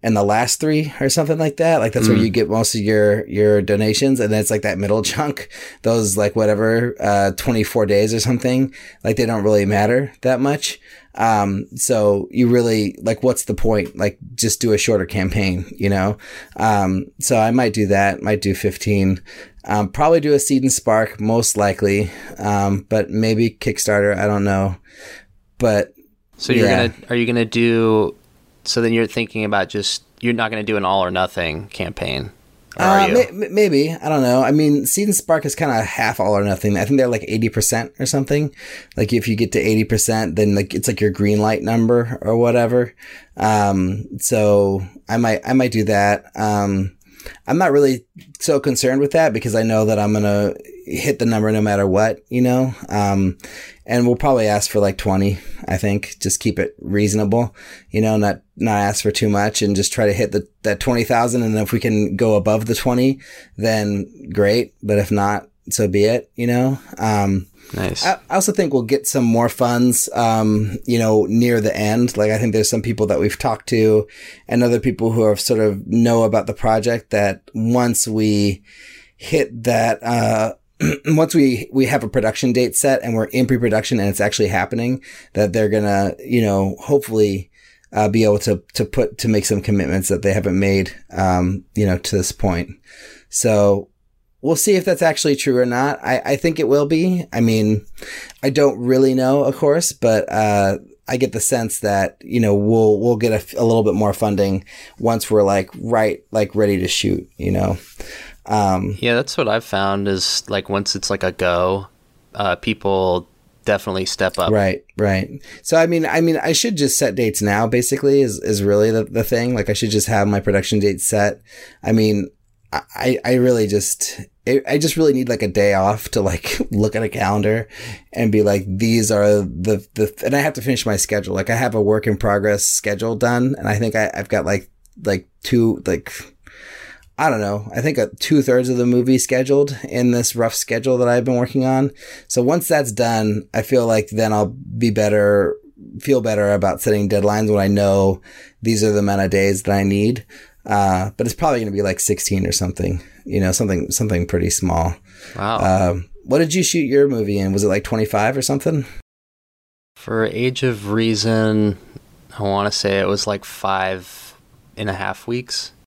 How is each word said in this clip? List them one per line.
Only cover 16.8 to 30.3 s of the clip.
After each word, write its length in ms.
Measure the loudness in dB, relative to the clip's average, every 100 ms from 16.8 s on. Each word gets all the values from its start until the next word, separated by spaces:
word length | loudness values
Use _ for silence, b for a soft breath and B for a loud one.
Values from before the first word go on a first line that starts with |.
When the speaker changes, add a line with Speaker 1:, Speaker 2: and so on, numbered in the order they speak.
| 0 -2 -4 _
Speaker 1:
so 200 | -2 2
I 120 | 2
might 220 | 2 0
do 140 | 0 0
that, 360 | 2 2 0
might 200 | -2 -2
do 120 | 0
fifteen, 680 | -2 -2 -4 -2 2 2 0 B B B B
um, 240 | -4 -2 -2
probably 320 | 0 2 4
do 140 | 4
a 40 | 2
Seed 240 | 2 0
and 100 | 2
Spark, 460 | -2 0 0 0 -2
most 360 | 0 0 0 0
likely, 540 | 0 2 0 0 -2 B B -8
um, 480 | -2 0 0 -2 -2
but 220 | -2 0
maybe 400 | -2 0 2 0
Kickstarter, 680 | -2 -6 -4 0 2 2 2
I 100 | 0
don't 180 | 0
know. 320 | 2 2 0 -4 B B B B B _ _ _
But 360 | 0 2 0 _ -20 _ _ _
Speaker 2:
So 160 | -2
you're 140 | 2 4
Speaker 1:
yeah. 220 | 4 0
Speaker 2:
gonna, 60 | -4 -6
are 80 | -2
you 100 | 0
gonna 200 | 0 0
do, 680 | 0 2 2 4 2 0 -4 _ _ _ _
so 180 | -6 -2
then 100 | 0
you're 140 | 0 0
thinking 380 | -2 -6 -4 -2
about 220 | -2 -2
just, 320 | -4 -4 -6 _ _
you're 140 | -4